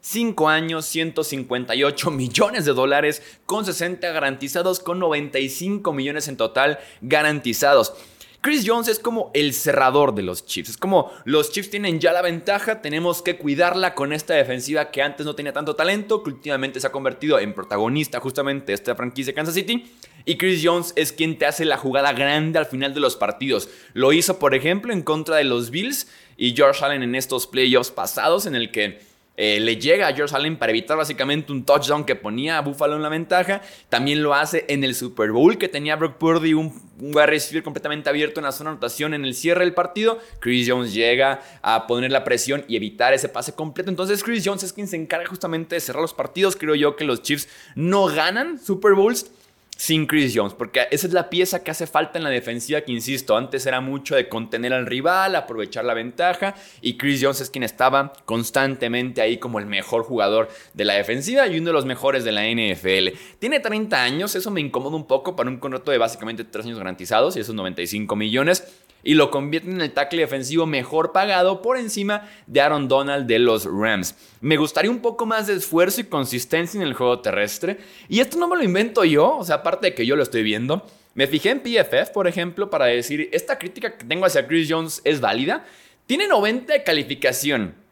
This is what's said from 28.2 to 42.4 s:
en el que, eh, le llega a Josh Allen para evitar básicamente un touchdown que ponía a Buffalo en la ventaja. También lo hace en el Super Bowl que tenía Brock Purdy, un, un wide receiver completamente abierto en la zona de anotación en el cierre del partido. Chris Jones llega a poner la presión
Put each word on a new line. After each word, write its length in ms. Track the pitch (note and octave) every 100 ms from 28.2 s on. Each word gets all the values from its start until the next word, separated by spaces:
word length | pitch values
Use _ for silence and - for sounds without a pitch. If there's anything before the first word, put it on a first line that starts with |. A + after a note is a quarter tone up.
| A#2+ F3+ G3
en 80 |
el 160 | C3 A2+
que, 380 | - G#2 F2+ - _ _ -
eh, 200 | G#2+ G#2
le 160 | A2+ A2+
llega 320 | B2+ F#3 F3+
a 80 | C3+
Josh 180 | D3
Allen 220 | C#3+ D3 D#3+
para 140 | A2+
evitar 260 | A2+ A2 D#3
básicamente 560 | D3 A#2+ C3 D3 D3
un 120 | C#3
touchdown 400 | A#2+ C#3+ C#3+ D3
que 120 | C#3+ A#2+
ponía 420 | G#2+ A2 D3 D#3+
a 20 |
Buffalo 360 | C#3+ C#3 D3 D3+
en 60 |
la 60 | D3+
ventaja. 540 | D#3 E3 F3+ F3+ G3 - - _
También 320 | A#2+ C3+ D3
lo 140 | D3+
hace 300 | C#3+ D3+ E3 -
en 160 | C#3+
el 140 | C3+ A#2+
Super 340 | B2 - G#2+
Bowl 280 | A2 D#3+ D#3
que 100 | F#3+
tenía 260 | C#3+ D3+
Brock 220 | D3+ D#3+ C3
Purdy, 380 | E3 E3 D#3+
un, 180 | D#3 D#3+ - - -
un 140 | C#3
wide 120 | D3 D3+
receiver 360 | D3+ - D#3
completamente 460 | D#3 C#3+ D3 D3+ D3
abierto 300 | D3 D3+ D3+
en 40 | C#3+
la 60 |
zona 180 | C3 D3+
de 20 |
anotación 420 | D3+ A#2+ - D3+
en 100 | D3+
el 100 | C3+ B2
cierre 280 | E3 F3
del 100 | F3+
partido. 440 | F3 F3+ G#3 A3 A3+ - -
Chris 280 | A#2+ B2 A#2+
Jones 240 | B2+ A#2+
llega 480 | G#2 A#2 B2 C3+ C3 - -
a 240 | - A2+ A2
poner 240 | A#2+ B2+
la 140 | C3+
presión 400 | B2+ A#2+